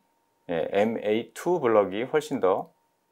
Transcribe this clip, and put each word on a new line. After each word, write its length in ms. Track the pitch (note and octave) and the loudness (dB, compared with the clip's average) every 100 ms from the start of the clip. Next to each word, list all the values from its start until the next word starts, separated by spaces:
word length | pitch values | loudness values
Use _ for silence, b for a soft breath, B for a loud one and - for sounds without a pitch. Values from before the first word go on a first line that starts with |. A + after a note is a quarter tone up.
| _ _ _ _ - | _ _ _ _ -6
예, 180 | E2+ - | -4 0
엠에이 600 | G2+ A2 A2+ G#2 A2 A#2 | 0 0 0 -2 -2 -4
투 280 | - E3+ F3+ | -6 -2 0
블럭이 420 | B2+ G#2+ F#2+ G2+ | 4 4 2 -2
훨씬 380 | B2+ D#3 - C3+ | -2 -2 -2 0
더, 280 | F#2 G#2+ - _ _ _ _ | 2 0 -2 _ _ _ _